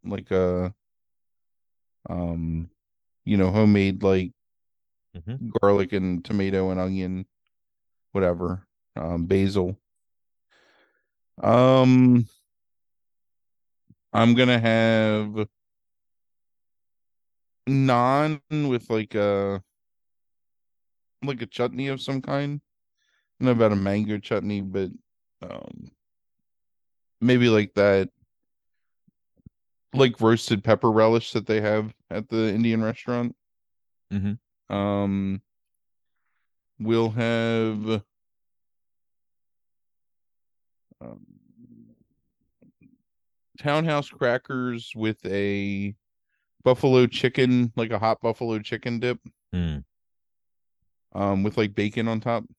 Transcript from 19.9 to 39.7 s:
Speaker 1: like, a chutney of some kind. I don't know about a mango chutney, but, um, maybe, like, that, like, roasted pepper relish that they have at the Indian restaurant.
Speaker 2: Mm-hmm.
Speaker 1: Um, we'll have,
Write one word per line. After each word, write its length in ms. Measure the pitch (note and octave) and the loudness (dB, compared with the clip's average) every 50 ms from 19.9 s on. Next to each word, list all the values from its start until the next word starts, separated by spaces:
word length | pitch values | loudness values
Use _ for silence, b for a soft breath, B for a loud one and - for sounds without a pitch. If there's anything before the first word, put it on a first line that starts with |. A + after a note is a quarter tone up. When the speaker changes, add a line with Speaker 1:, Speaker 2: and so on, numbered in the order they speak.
| _ _ _ _ _ _ _ _ _ _ _ _ _ _ _ _ _ _ _ _ _ _ _ _ _ _ | _ _ _ _ _ _ _ _ _ _ _ _ _ _ _ _ _ _ _ _ _ _ _ _ _ _
Speaker 1:
like, 200 | - C#3+ C#3 A#2 | -8 -8 -8 -8
a 40 | A#2 | -10
chutney 420 | - - - A#2+ B2 - B2 C3+ C#3 | -12 -4 -4 -4 -4 -2 -6 -6 -6
of 120 | C3+ C3 | -6 -8
some 220 | - - C#3 C3 | -6 -6 -6 -6
kind. 380 | C3 - C#3+ C#3 C#3+ C#3+ C#3+ C#3+ _ _ _ _ _ _ _ _ _ _ _ _ _ _ _ _ | -6 -4 -4 -4 -4 -4 -8 -10 _ _ _ _ _ _ _ _ _ _ _ _ _ _ _ _
I 40 | B2+ | 0
don't 140 | B2+ B2 A#2 | 2 4 4
know 60 | A2+ | 4
about 60 | G#2+ G#2 | 2 2
a 40 | G2 | 0
mango 380 | F#2+ G2 G2+ G#2 G#2+ G#2 G#2 G2+ | 0 0 -2 -2 -2 -4 -6 -8
chutney, 420 | - - A#2+ G2+ - G#2 G#2 G2+ | -4 -4 -4 -4 -2 -4 -6 -6
but, 300 | F#2+ G2 F#2 G2 F#2+ F2+ - - _ _ _ _ _ _ _ _ | -6 -6 -4 -4 -4 -4 -8 -16 _ _ _ _ _ _ _ _
um, 480 | - - - - - - - - - - _ _ _ _ _ _ _ _ _ _ _ _ _ _ _ _ _ _ _ _ _ _ _ _ _ _ | -18 -16 -16 -16 -16 -18 -18 -20 -20 -20 _ _ _ _ _ _ _ _ _ _ _ _ _ _ _ _ _ _ _ _ _ _ _ _ _ _
maybe, 280 | A2+ B2 B2+ B2 A#2+ A#2+ | 0 2 2 4 4 4
like, 260 | A2 G#2+ G#2 F#2+ _ | 4 2 2 0 _
that, 360 | G#2 G2 G2+ G2 G2 F#2+ - _ _ _ _ _ _ _ _ _ _ _ _ _ _ _ _ _ _ _ _ _ _ _ _ _ _ _ - _ _ _ _ _ _ _ _ | 2 2 4 4 2 0 -2 _ _ _ _ _ _ _ _ _ _ _ _ _ _ _ _ _ _ _ _ _ _ _ _ _ _ _ -20 _ _ _ _ _ _ _ _
like, 280 | - C3 C3+ B2+ A#2 - | 2 2 2 2 2 2
roasted 420 | A2+ A2+ A#2 A2+ - - A#2 G2 | 4 4 4 2 2 -2 -2 -2
pepper 280 | - A2+ G#2+ - - A#2 | 2 0 0 2 2 2
relish 400 | G#2+ A2 A2 A2+ A2+ A#2 - - | 4 4 4 4 4 2 -2 0
that 140 | - A#2 G2 | -2 -2 0
they 140 | - G#2+ A2 | 0 -2 0
have 320 | G#2 G#2+ G#2+ G#2+ G#2+ A2 - _ _ _ | 0 0 0 -2 -2 -6 -12 _ _ _
at 180 | F#2+ G#2 G#2+ _ | -8 -8 -6 _
the 260 | A2+ A2+ A2 A2 G2 | 0 0 0 2 2
Indian 260 | A2 A#2 A#2 A2+ A2+ | 2 2 2 2 0
restaurant. 540 | A2 A2 A2+ - - - B2 A#2+ A#2+ A#2 A#2 _ _ _ _ _ _ _ _ _ _ _ _ _ _ _ | 0 -2 -4 -6 -8 -6 -4 -4 -4 -6 -8 _ _ _ _ _ _ _ _ _ _ _ _ _ _ _
Speaker 2:
Mm-hmm. 220 | G2 G2 F#2+ G#2 G#2 A#2 _ _ _ _ _ _ G2+ | -6 -4 -4 -4 -6 -8 _ _ _ _ _ _ -6
Speaker 1:
Um, 680 | G2+ G2+ G2+ G2+ G2+ G2+ G2 G2 G2 G2 G2 F#2+ G2 _ _ _ _ _ _ _ _ _ _ _ _ _ _ _ _ _ _ _ _ _ _ _ _ _ _ _ _ | -4 -4 -2 -2 -2 -2 -2 -2 -2 -4 -4 -6 -8 _ _ _ _ _ _ _ _ _ _ _ _ _ _ _ _ _ _ _ _ _ _ _ _ _ _ _ _
we'll 320 | G#2+ A2 A#2 A2+ A2+ A2+ | -2 0 0 2 2 0
have, 960 | A2 B2 A#2 A#2 A#2 A2+ A2+ A#2 A#2 A2+ A2+ A2 A2 G#2 G#2+ A2 A2 G#2 - _ _ _ _ _ _ _ _ _ _ _ _ _ _ _ _ _ _ _ _ _ _ _ _ _ _ _ _ _ _ _ _ _ | -2 -2 -2 -2 -2 -2 -2 -2 0 0 -2 -2 -4 -4 -4 -4 -4 -4 -6 _ _ _ _ _ _ _ _ _ _ _ _ _ _ _ _ _ _ _ _ _ _ _ _ _ _ _ _ _ _ _ _ _